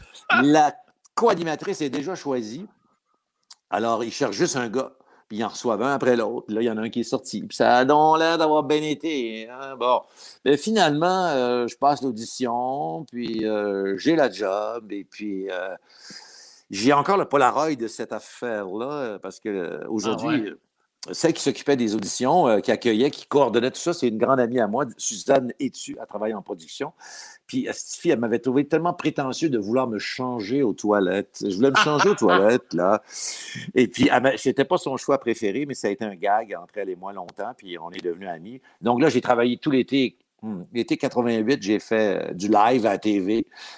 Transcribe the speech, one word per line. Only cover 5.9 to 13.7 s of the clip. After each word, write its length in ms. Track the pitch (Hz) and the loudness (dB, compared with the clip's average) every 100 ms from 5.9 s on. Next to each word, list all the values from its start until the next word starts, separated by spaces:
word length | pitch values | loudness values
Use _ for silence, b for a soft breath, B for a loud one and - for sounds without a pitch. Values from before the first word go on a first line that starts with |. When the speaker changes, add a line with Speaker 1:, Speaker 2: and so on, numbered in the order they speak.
Speaker 1:
après 220 | 139 127 | 0 2
l'autre. 320 | 120 107 120 - | 2 0 -4 -6
Là, 80 | 107 | -2
il 40 | 117 | -2
y 40 | |
en 60 | 107 | -2
a 60 | |
un 60 | 113 | -4
qui 120 | 120 | -4
est 20 | |
sorti. 400 | 113 135 - 104 | -4 -4 -4 -10
Puis 140 | 101 - | -8 0
ça 220 | 113 123 | 4 6
a 60 | |
donc 360 | 131 151 156 156 | 6 6 6 6
l'air 180 | 165 165 | 4 2
d'avoir 240 | 156 151 | 2 2
bien 180 | 139 151 | 2 0
été, 680 | 156 143 165 147 113 110 113 | 0 -4 -4 -4 -4 -8 -12
hein. 260 | 127 139 127 | -14 -12 -2
Bon. 260 | 123 120 - B B B | 2 2 0 B B B
Mais 120 | - 143 | 2 2
finalement, 720 | 214 220 165 147 175 190 175 | 4 4 4 4 2 2 0
euh, 400 | 135 123 123 117 | 0 0 0 -2
je 100 | - | 0
passe 240 | 143 139 | 0 2
l'audition, 1040 | 131 110 117 - 123 120 127 139 160 165 - | -2 -6 -8 -6 -4 -2 -4 -4 -6 -8 -10
puis, 340 | 120 120 113 | -10 -6 -4
euh, 540 | 110 107 104 | -2 0 0